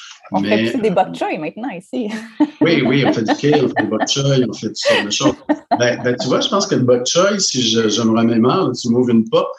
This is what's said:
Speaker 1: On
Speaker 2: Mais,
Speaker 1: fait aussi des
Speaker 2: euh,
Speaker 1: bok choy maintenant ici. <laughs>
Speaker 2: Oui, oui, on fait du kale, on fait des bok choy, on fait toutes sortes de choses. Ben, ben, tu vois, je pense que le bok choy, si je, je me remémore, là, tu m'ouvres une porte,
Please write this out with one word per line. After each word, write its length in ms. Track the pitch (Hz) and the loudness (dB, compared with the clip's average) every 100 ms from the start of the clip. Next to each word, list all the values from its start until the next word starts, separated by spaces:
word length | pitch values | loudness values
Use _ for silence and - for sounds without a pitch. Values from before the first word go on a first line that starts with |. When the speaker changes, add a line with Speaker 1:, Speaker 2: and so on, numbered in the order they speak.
| - - - | -20 -20 -8
Speaker 1:
On 100 | - | -4
Speaker 2:
Mais, 80 | - | 0
Speaker 1:
fait 200 | - - | 0 0
aussi 120 | 247 | 0
des 100 | 214 | 0
Speaker 2:
euh, 40 | |
Speaker 1:
bok 200 | 180 180 | 0 -2
choy 220 | - 392 247 | -4 -6 -6
maintenant 320 | 151 - 254 | -8 -10 -10
ici. 380 | 180 - 254 208 | -12 -10 -8 -6
<laughs> 520 | 226 - - 294 - | -8 -8 -2 -2 2
Speaker 2:
Oui, 200 | - 156 120 | 2 2 2
oui, 180 | - - | 2 2
on 60 | |
fait 120 | - | 0
du 100 | 160 | 0
kale, 300 | 302 143 151 | 0 2 2
on 40 | - | 2
fait 140 | - | 0
des 60 | - | -2
bok 200 | 107 - | -2 -2
choy, 380 | 143 139 135 117 | -2 2 2 0
on 40 | |
fait 140 | - 110 | -4 -8
toutes 80 | - | -4
sortes 280 | 571 539 | 0 0
de 60 | 104 | 0
choses. 240 | - - - - - - - | -2 0 0 -4 -6 -2 0
Ben, 240 | 120 120 | 0 0
ben, 140 | 123 123 | -2 -2
tu 100 | 127 | -2
vois, 120 | 143 | -2
je 80 | - | 0
pense 180 | 202 202 | -2 0
que 80 | |
le 80 | 131 | 0
bok 220 | 123 123 - | 2 2 2
choy, 320 | - 196 208 | 0 0 0
si 200 | - 131 | -2 -2
je, 280 | 117 113 110 | 0 0 0
je 120 | 107 | 0
me 140 | 113 110 | 2 2
remémore, 500 | 113 113 123 185 151 | 2 2 2 2 0
là, 40 | |
tu 160 | 117 120 | -2 0
m'ouvres 220 | 120 120 | 0 2
une 180 | 113 110 | 2 2
porte, 240 | 165 - | 0 -2